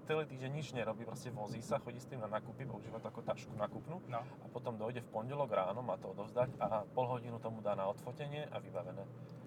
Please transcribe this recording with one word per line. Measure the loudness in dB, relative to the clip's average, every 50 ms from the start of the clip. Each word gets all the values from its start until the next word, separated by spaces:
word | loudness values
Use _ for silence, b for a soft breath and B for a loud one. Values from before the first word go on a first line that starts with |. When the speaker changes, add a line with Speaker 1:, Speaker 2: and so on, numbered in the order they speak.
| 0
Speaker 1:
celý | 4 4 4 4 2
týždeň | -2 -4 -2 0
nič | 0 0 -2 0 2
nerobí, | 2 2 2 2 0 -2 -4
proste | -4 -4 -4 -4
vozí | -2 -2 -2 -2 -2 -4 0
sa, | 2 2 2
chodí | 2 0 -6
s | -6 -6 -6
tým | -4 -2
na | -2 2
nákupy, | 2 0 0 0 -6 -6 -4 -4
používa | -4 -4 -6 -4 -6 -4
to | -4 -4
ako | -6 -4 0
tašku | 0 0 0 0 -6 0
nákupnú. | 2 2 2 2 -2 -4 -4 -6 -6 -4 -2
Speaker 2:
No. | -2 -2
Speaker 1:
A | -2 -2 -8 -10 -12 -6
potom | -6 -2 -2 -2 -2
dojde | 0 0 0 0 -2
v | -4 -2
pondelok | -2 -2 0 0 2 2 2 6
ráno, | 6 6 6 6 2 0
má | 2 0 0
to | 0 0 -6
odovzdať | -4 -4 -4 0 4 4 4 4 4 2
a | 2 4 4 4 2
pol | 2 2 2 4 4
hodinu | 4 0 0 -2 -4 -2
tomu | -2 -2 -2 2 2
dá | 2
na | 4 4 4 2
odfotenie | 2 2 -2 -6 -4 -2 -2 -2 -2 -2 -2 -2
a | -4 -4
vybavené. | -4 -2 -2 -2 -2 -2 -4 -4 -6 -6 -8 B B B B B B